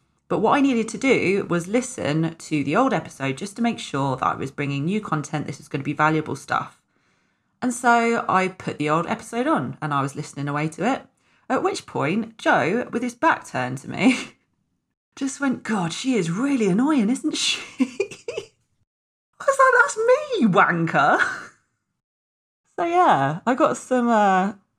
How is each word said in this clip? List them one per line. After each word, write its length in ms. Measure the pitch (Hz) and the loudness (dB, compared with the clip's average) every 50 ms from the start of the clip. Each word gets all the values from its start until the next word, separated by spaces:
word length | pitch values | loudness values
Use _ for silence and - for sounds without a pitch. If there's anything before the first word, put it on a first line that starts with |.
| _ _ _ _ _ - | _ _ _ _ _ -4
But 100 | 180 156 | -2 0
what 140 | 202 208 | 2 2
I 100 | - 285 | 4 4
needed 260 | 269 277 247 226 220 220 | 4 4 2 2 0 -2
to 100 | - 185 | -4 -2
do 480 | - 269 214 151 - 170 196 202 - - | 2 2 2 4 4 2 0 0 0 0
was 180 | 170 175 165 185 | -2 -2 -2 0
listen 640 | 214 254 240 - - - - 139 151 160 165 160 165 | -2 -2 -2 -2 -8 -6 -4 -2 0 0 0 -2 -4
to 300 | - - - 156 147 135 | -8 -10 -4 -4 -2 -2
the 120 | 143 151 | 0 2
old 180 | 220 262 262 - | 2 2 2 0
episode 420 | 160 - - - - 135 135 135 | -2 -4 -6 -10 -6 -6 -6 -4
just 200 | 135 196 196 - | -6 -8 -12 -6
to 60 | 240 | -4
make 160 | 233 233 220 - | -2 -2 -2 -4
sure 380 | - - - 139 139 139 127 | -8 -6 -4 -2 -2 -2 -2
that 100 | 131 - | 0 -2
I 80 | 87 - | -2 -2
was 140 | - 107 135 | -2 -6 -8
bringing 360 | - - 143 139 143 139 139 | -6 -6 -6 -4 -4 -2 -2
new 160 | 170 208 214 | -2 -2 -2
content. 440 | 214 - 160 151 143 - - 147 - | -4 -4 -4 -4 -4 -4 -6 -6 -6
This 120 | - 143 - | -6 -10 -14
was 100 | - - | -14 -10
gonna 160 | - 139 135 | -8 -6 -6
be 80 | 147 | -6
valuable 420 | 143 - 151 156 160 156 151 - 135 | -2 0 2 2 2 0 -2 -4 -8
stuff. 460 | 135 - - - - - - - _ _ _ _ _ _ _ _ _ _ _ _ _ _ _ _ - | -10 -6 -4 -4 -4 -4 -6 -14 _ _ _ _ _ _ _ _ _ _ _ _ _ _ _ _ -6
And 100 | - 254 | -6 -6
so 520 | 240 - - 240 233 233 233 233 233 - - - | -4 0 2 2 4 4 4 2 0 0 0 0
I 200 | - 185 185 185 | 0 0 0 0
put 280 | 185 - - 180 - - | -4 -6 -8 -8 -6 -4
the 120 | 147 151 | -2 0
old 160 | 151 165 170 | 0 0 0
episode 400 | - 220 226 - - 233 233 254 | -2 -6 -6 -6 -8 -6 -4 0
on 320 | 302 320 196 131 123 135 - | 0 0 0 -2 -4 -8 -8
and 140 | - 151 143 | -6 -4 -2
I 80 | 139 | -2
was 120 | 135 139 139 | -2 -4 -6
listening 320 | - 147 - - 143 143 | -8 -12 -12 -10 -8 -6
away 220 | 143 143 147 156 156 | -4 -4 -2 -4 -4
to 160 | 156 - 180 240 | -4 -2 -2 -2
it. 140 | 262 - - _ _ _ _ _ _ _ _ - | -2 -2 -6 _ _ _ _ _ _ _ _ -2
At 140 | 262 - | -2 0
which 240 | 311 381 415 - - | 0 -2 -4 -4 -10
point, 500 | - - 131 135 147 190 226 208 - - | -8 -4 -2 -2 0 -2 -2 -4 -6 -10
Joe, 500 | - - 330 262 160 123 156 202 247 - - | -4 0 2 2 2 2 2 0 -2 -4 -4
with 100 | - 226 | -6 -4
his 120 | 247 247 240 | -4 -4 -6
back 320 | - - 320 - - - | 0 0 0 0 0 -4
turned 320 | - - 127 127 127 131 135 | -8 -6 -6 -4 -4 -6 -8
to 120 | - - | -10 -10
me, 460 | - - 180 262 247 - - - - _ _ _ _ _ _ _ | -4 2 4 4 4 2 -4 -12 -16 _ _ _ _ _ _ _
<laughs> 440 | _ _ _ _ _ _ _ _ _ | _ _ _ _ _ _ _ _ _
just 240 | - 277 262 - - | -8 -6 -6 -6 -2
went, 220 | 277 269 - - | -2 -2 -2 -2
"God, 300 | - - 220 196 175 160 - | -4 -4 -2 -2 -2 -4 -4
she 220 | - - 262 254 | -4 -2 0 0
is 140 | 208 175 165 | 0 0 0
really 380 | 165 208 262 285 277 240 220 190 | -2 -2 0 0 2 2 2 2
annoying, 400 | 175 214 262 311 320 262 202 208 | 4 4 4 4 4 4 4 2
isn't 260 | 262 - - 302 - | 0 0 -2 -4 -2
she?" 280 | - - - - - - - - - | -2 -2 -2 -2 -4 -8 -12 -2 -2
<laughs> 0 | 254 - - - 494 - - - - - 640 - - - _ _ _ _ _ _ _ _ _ _ _ _ _ _ _ _ _ - | -2 -2 -2 -6 -6 -6 -6 -16 -14 -10 -10 -10 -12 -12 _ _ _ _ _ _ _ _ _ _ _ _ _ _ _ _ _ -4
I 40 | - | 0
was 120 | 554 539 539 | 0 4 4
like, 160 | 539 523 494 480 | 4 6 6 4
"That's 160 | 453 - - | 4 4 2
me, 500 | 427 453 480 508 587 605 571 508 381 254 208 | 0 4 4 4 4 2 -2 0 2 2 4
wanker." 720 | 165 196 170 139 175 170 165 160 - 151 139 165 269 440 | 6 6 4 4 4 0 -2 2 2 4 4 4 4 2
<laughs> 340 | - - - - - - _ _ _ _ _ _ _ _ _ _ _ _ _ _ _ _ _ _ _ _ _ _ _ _ - - | 2 -2 -4 -10 -14 -18 _ _ _ _ _ _ _ _ _ _ _ _ _ _ _ _ _ _ _ _ _ _ _ _ -6 -4
So 60 | 349 | -2
yeah, 560 | 339 339 359 359 294 180 139 135 139 156 180 - | 0 2 4 4 6 4 4 2 0 -2 -2 -2
I 80 | 233 262 | -2 0
got 240 | - 320 - 247 - | 2 2 2 0 -2
some, 280 | - - 254 247 240 | -4 -2 0 0 2
uh, 460 | 240 233 214 208 196 190 185 190 202 220 - _ _ _ | 2 2 4 4 4 4 2 2 0 -4 -8 _ _ _